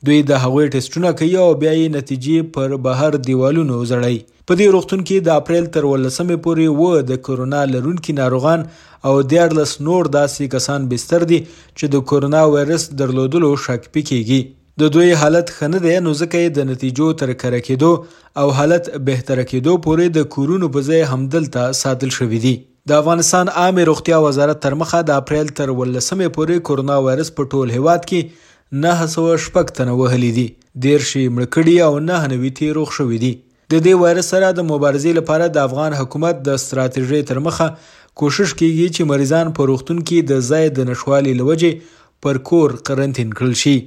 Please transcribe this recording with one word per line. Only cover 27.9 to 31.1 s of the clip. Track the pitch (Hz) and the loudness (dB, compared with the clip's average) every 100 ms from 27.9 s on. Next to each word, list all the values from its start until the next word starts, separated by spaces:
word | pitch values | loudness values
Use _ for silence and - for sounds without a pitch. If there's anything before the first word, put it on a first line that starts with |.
| 170 165 | 2 0
کې | 180 160 - _ _ _ 139 160 | -4 -4 -12 _ _ _ -4 0
نهه | 170 165 160 | 0 -2 -2
سوه | 165 165 165 | 0 0 0
شپږ | - 160 - | -2 -2 -2
تنه | 127 123 | -2 0
وهلي | 127 127 120 117 | 2 2 0 0
دي، | 117 - _ - 127 | -4 -6 _ -4 2
دېرش | 147 127 | 2 0